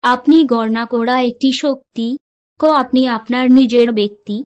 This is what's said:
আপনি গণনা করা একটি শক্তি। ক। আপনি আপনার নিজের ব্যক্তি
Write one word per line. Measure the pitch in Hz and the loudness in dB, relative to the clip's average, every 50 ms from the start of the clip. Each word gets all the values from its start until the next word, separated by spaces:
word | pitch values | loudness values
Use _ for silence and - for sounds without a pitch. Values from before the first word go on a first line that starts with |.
| - | 0
আপনি | 247 247 254 - 285 302 330 311 | 0 -2 0 2 4 4 4 4
গণনা | 254 240 226 226 220 220 226 233 | 2 0 -2 -2 -2 -4 -4 -4
করা | 226 247 233 226 233 247 254 | -4 -4 -4 -2 0 0 0
একটি | 254 240 240 _ - 269 | 0 -2 -4 _ -2 -2
শক্তি। | 254 - - 294 269 262 _ _ _ 233 226 233 262 294 _ _ _ _ _ _ _ _ | -2 -2 -4 -4 -4 -4 _ _ _ -8 -6 -6 -8 -10 _ _ _ _ _ _ _ _
ক। | 302 | 0
আপনি | 311 311 285 254 262 254 254 262 254 | 0 2 0 -2 0 0 0 0 0
আপনার | 233 220 220 - 247 254 254 254 | -2 -6 -6 -6 -4 -2 2 4
নিজের | 254 262 262 226 240 240 240 240 | 4 4 4 4 2 2 2 2
ব্যক্তি | 233 214 208 208 208 _ _ - 208 220 285 | 0 -2 -4 -4 -6 _ _ -10 -10 -10 -10